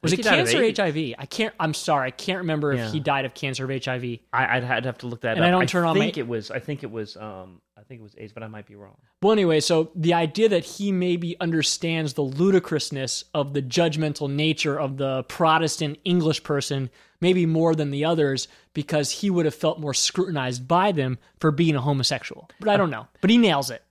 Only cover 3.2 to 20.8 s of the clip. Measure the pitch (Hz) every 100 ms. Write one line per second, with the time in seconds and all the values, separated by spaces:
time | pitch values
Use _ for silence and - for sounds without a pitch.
3.2 | 135 - 143 131 135 135 127 127 123 117
4.2 | _ 120 131 127 123 120 123 117 123 117
5.2 | 120 113 170 180 180 180 170 160 - -
6.2 | 117 117 104 113 117 143 123 113 107 87
7.2 | 107 95 92 90 _ _ 107 123 107 -
8.2 | 107 110 110 107 104 101 98 101 _ _
9.2 | 190 214 185 156 147 165 160 185 165 170
10.2 | 165 202 220 190 - - 202 190 180 175
11.2 | 170 170 165 165 147 - 165 165 156 131
12.2 | 139 135 190 190 175 156 - 143 127 -
13.2 | - 156 139 143 131 120 170 151 156 139
14.2 | 143 143 156 151 156 139 143 135 135 131
15.2 | 123 - 160 160 160 - 156 147 190 175
16.2 | 160 151 - 147 - 139 131 _ _ _
17.2 | 175 180 165 160 165 160 147 139 156 165
18.2 | 147 135 - - _ - 143 151 139 -
19.2 | 202 175 156 - 160 170 147 131 - -
20.2 | 190 156 127 123 127 170